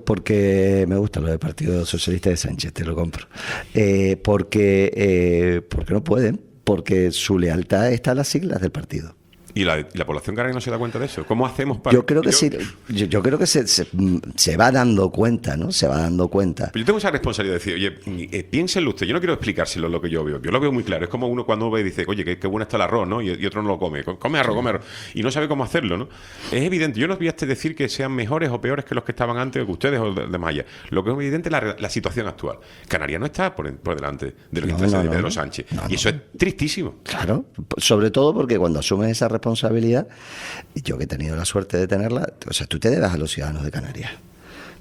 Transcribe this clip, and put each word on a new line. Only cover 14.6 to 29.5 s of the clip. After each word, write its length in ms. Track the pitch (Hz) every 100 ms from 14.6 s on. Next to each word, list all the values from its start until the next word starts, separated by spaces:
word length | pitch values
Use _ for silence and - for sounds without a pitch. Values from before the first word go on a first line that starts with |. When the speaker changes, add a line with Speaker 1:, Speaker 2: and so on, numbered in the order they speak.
| 117
Speaker 1:
dando 380 | 131 123 104 95
cuenta, 440 | - 113 117 - 71
¿no? 140 | 85
Se 160 | 190 71
va 100 | 69
dando 280 | 82 90 90
cuenta. 440 | 98 98 - -
Speaker 2:
Pero 80 | 113
yo 40 | 117
tengo 120 | 214
esa 140 | 202
responsabilidad 480 | 147 135 107 98 87
de 120 | 98
decir, 20 | 87 98 151
"Oye, 240 | - 92 80 101
eh, 60 |
piénsenlo 480 | 90 131 175 196 151
usted". 160 | 98 87
Yo 60 |
no 60 | 170
quiero 140 | 175
explicárselo 540 | 147 117 90 82 - 82
lo 120 | 82
que 100 | 85
yo 140 | 80
veo. 180 | 76 71
Yo 80 | 76
lo 80 | 120
veo 140 | 143
muy 100 | 127
claro. 220 | 104 82
Es 40 | -
como 200 | 120 123
uno 180 | 123 117
cuando 240 | 107 113
ve 120 | 110
y 20 |
dice, 200 | 98 76 87
"Oye, 160 | 101
qué, 120 | 85 90
qué 80 | 98
bueno 160 | 104
está 100 | 110 107
el 40 |
arroz", 240 | 90 113 92
¿no? 160 | 110
Y, 80 | 104
y 160 | 90 95
otro 160 | 98
no 60 | 104
lo 100 | 90
come. 240 | 90 71
"Co-, 160 | 69 92
come 220 | 123 151
arroz, 160 | 123 107
come 140 | 123
arroz". 120 | 98 - - -
Y 80 | -
no 80 | 113
sabe 160 | 135 147
cómo 160 | 143
hacerlo, 340 | 123 170 110 87
¿no? 100 | 131 - - - -
Es 100 | 123
evidente. 340 | 156 180 156 110
Yo 80 | 151
no 100 | 190
voy 120 | 165
a 40 |
decir 440 | 156 135 131 160 156
que 120 | 135
sean 220 | - 135
mejores 400 | 131 110 151 160
o 100 | 120
peores 240 | 120 143
que 120 | - 123
los 80 |
que 80 | -
estaban 260 | 113 120 120
antes 240 | 131